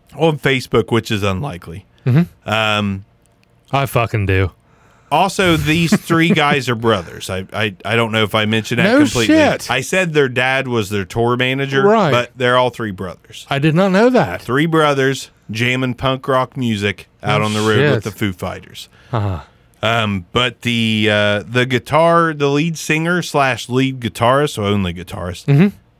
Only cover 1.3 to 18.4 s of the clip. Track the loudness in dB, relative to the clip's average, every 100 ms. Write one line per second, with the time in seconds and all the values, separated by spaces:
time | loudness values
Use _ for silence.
1.3 | -2 -6 -10 -14 -16 -18 _ 0 2 2
2.3 | -4 -4 0 2 0 -2 -4 -10 _ _
3.3 | _ _ _ _ -2 0 0 0 0 0
4.3 | 2 0 -4 _ _ _ _ _ 0 0
5.3 | 2 2 2 0 0 2 0 2 2 2
6.3 | 2 2 0 -2 0 2 0 -2 -12 -8
7.3 | -8 -8 -4 -4 -4 -2 0 0 0 0
8.3 | 0 0 -2 -2 0 2 4 2 2 2
9.3 | 4 4 0 -2 -4 -2 -2 0 2 2
10.3 | 0 0 0 0 -2 -2 -4 -4 -2 0
11.3 | 0 0 -2 -2 2 4 4 2 2 -2
12.3 | -2 2 4 2 0 -6 -6 -10 -12 -20
13.3 | -18 -6 0 2 2 2 4 4 4 0
14.3 | -4 -2 0 2 2 2 2 0 -2 -8
15.3 | _ -10 -4 -2 0 -2 -2 -4 -4 -2
16.3 | -2 -2 -4 -2 -2 -2 -4 -12 _ -2
17.3 | -2 0 0 0 2 2 0 -4 -4 -4
18.3 | -4